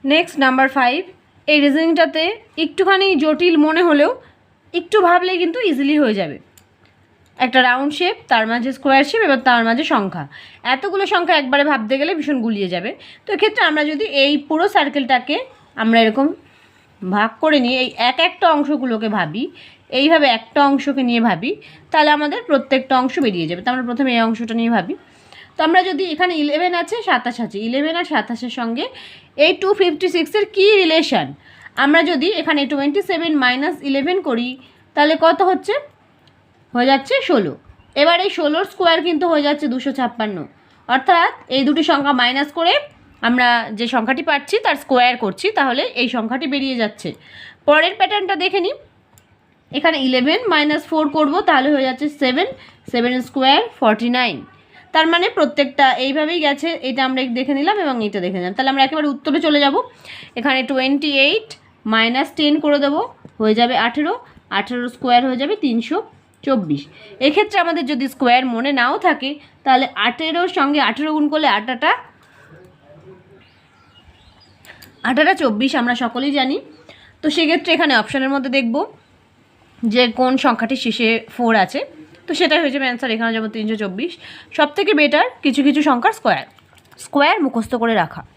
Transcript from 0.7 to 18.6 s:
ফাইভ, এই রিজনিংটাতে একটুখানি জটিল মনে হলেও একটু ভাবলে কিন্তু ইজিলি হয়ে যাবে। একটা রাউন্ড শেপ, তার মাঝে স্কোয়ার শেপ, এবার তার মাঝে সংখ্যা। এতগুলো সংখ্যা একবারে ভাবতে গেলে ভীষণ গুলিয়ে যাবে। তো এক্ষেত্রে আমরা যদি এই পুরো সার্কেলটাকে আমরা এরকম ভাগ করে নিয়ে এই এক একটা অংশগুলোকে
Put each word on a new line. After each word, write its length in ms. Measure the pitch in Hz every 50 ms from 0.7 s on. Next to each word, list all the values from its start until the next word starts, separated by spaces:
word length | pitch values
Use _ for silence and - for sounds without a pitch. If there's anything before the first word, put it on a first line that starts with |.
| 262
ফাইভ, 240 | 285 254 247 254 320 370 - - _ _ _ _ _ _ -
এই 100 | 302 294 285
রিজনিংটাতে 580 | 285 269 311 320 330 330 311 330 330 - 320 320 359 440 440 - _ _ - 330
একটুখানি 420 | 320 - - 392 359 392 381 392 392 381 285 285
জটিল 320 | 311 311 302 349 359 330 302 294
মনে 160 | 311 320 330 359 349
হলেও 220 | 302 285 285 370 523 - - - _ _ _ _ _ _ _ _ -
একটু 220 | 349 339 - - 427 370
ভাবলে 260 | 349 349 359 359 370 370 339 359
কিন্তু 160 | 349 330 494 480 381
ইজিলি 260 | 302 247 285 277 302 294 294
হয়ে 140 | 233 214 196
যাবে। 160 | 180 156 135 - - _ _ - _ _ _ _ _ _ _ _ _ _ _ _ _ _ _ -
একটা 200 | 262 254 226 262 254 247
রাউন্ড 220 | 247 254 277 294 302 -
শেপ, 180 | 359 359 440 - - _
তার 140 | - 226 220 220 226
মাঝে 180 | 247 226 269 262
স্কোয়ার 280 | - - 285 269 269 277 285
শেপ, 100 | - 453 440
এবার 140 | 330 277 262 269 254
তার 140 | 240 233 226 226
মাঝে 160 | 233 240 311 - 320
সংখ্যা। 320 | 240 202 190 - 175 143 143 - - - - - - - 226 254
এতগুলো 300 | 262 269 403 349 392 392 381 415
সংখ্যা 220 | 359 349 320 349 311 285
একবারে 220 | 254 262 285 285 302
ভাবতে 240 | 294 262 220 214 262 269
গেলে 120 | 285 330 381 320
ভীষণ 200 | 294 285 294 254 220
গুলিয়ে 220 | 233 220 202 196 180 180
যাবে। 160 | 175 175 233 - - - - - - _
তো 40 | - 415
এক্ষেত্রে 280 | 294 381 440 427 466 403 330
আমরা 120 | 302 302 294 294
যদি 140 | 311 285 427 403 269 277 269
এই 80 | 277 294 294 285 -
পুরো 160 | 320 311 349 392 -
সার্কেলটাকে 600 | 403 294 285 - 285 269 233 262 247 247 - 294 415 523 - - - - _ _ - 226
আমরা 160 | 226 226 233 226
এরকম 220 | 220 214 254 277 311 359 - - _ _ _ _ _ _ _ _ _ _ _ 202
ভাগ 280 | 185 185 208 214 220 226 - -
করে 160 | 311 302 285 247
নিয়ে 140 | 240 254 254 254
এই 60 | 247 - - 233 240
এক 80 | 254 - 330 359
একটা 180 | 349 - - 339 320
অংশগুলোকে 540 | 294